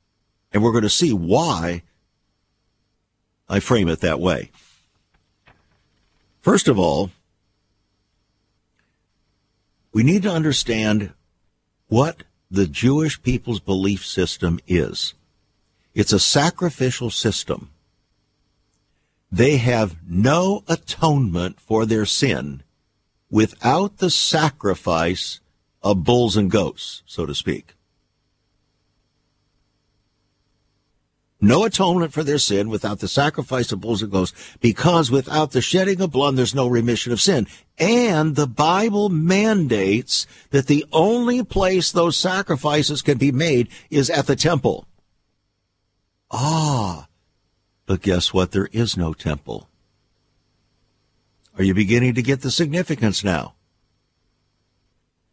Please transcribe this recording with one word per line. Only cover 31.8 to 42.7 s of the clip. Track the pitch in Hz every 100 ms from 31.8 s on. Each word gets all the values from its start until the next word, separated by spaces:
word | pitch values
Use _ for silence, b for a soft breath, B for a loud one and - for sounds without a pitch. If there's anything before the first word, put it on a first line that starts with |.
| 190 180 165
for | 151
their | 143 147
sin | - 101 107
without | 107 104 101
the | 98
sacrifice | 139 147 - 131 131 120
of | 101
bulls | 107 104
and | 107
goats, | 95 92 B B B
because | 117 - 165 170 127
without | 135 127 151 156
the | 127
shedding | - 185 190 185
of | 185
blood, | 131 143 131
there's | 117
no | 131 123
remission | 120 117 113 120
of | 117
sin. | 196 147 98 B B -
And | 175 240 233 160 156 147
the | 139
Bible | 110 156 185 226 202 208
mandates | 160 165 190 220 208 143 107 95 110 - - - B B
that | 139 135
the | 147 147
only | 165 196 240 240 247
place | 196 190 185 185 -
those | 180 170 -
sacrifices | 185 190 196 147 151